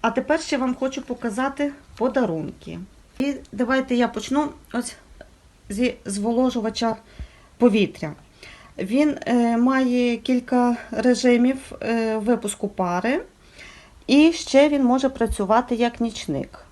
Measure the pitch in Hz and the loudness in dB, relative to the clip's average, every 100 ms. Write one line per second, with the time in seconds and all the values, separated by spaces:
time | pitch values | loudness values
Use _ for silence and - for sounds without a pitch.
0 | 233 226 262 320 - 277 254 254 262 269 | 0 -2 0 -2 0 -2 -2 -2 -4 -6
1 | - 240 233 202 269 277 285 - - - | -10 -8 -6 -4 -4 -2 -6 -6 -20 -4
2 | 254 262 220 160 156 - - 165 185 - | -2 0 0 -2 -8 -12 -14 -14 -14 -20
3 | _ - 269 269 - 208 233 262 262 240 | _ -4 -4 -4 -10 -4 0 0 0 0
4 | 233 226 - 277 294 - - 240 240 - | 0 -2 -4 -2 -2 -8 -10 -8 -8 -14
5 | - - - _ _ _ - 202 247 - | -20 -20 -20 _ _ _ -12 -2 -2 -2
6 | 202 196 208 233 254 240 214 214 233 220 | -8 -4 -2 0 0 0 -4 -2 -2 -4
7 | - - - - - _ 240 208 190 - | -10 -16 -16 -16 -20 _ 4 4 0 -2
8 | 156 - - - - - - - 190 247 | -12 -12 -20 -20 -20 -20 -20 -10 -2 2
9 | 302 277 - 240 233 233 247 262 254 247 | 2 0 0 2 2 2 2 2 2 2
10 | 247 233 - 254 247 247 240 240 - 214 | 0 -2 0 -2 2 2 2 0 -6 0
11 | 247 240 254 240 247 262 - - - 233 | 2 4 4 6 4 0 -8 -8 -4 -2
12 | 220 220 208 233 208 - 202 - 185 175 | 0 -2 0 0 -2 -6 -8 -4 -2 0
13 | 226 302 494 _ - - - - - - | 0 -2 -4 _ -20 -20 -20 -20 -20 -18
14 | - 269 311 330 - 269 294 285 254 262 | 2 6 6 4 2 4 4 4 2 2
15 | 269 269 220 - 190 220 240 233 240 240 | 0 -2 -4 -2 2 2 2 -2 -2 -2
16 | 233 214 - 139 - - - | -6 -6 -6 -6 -6 -14 -20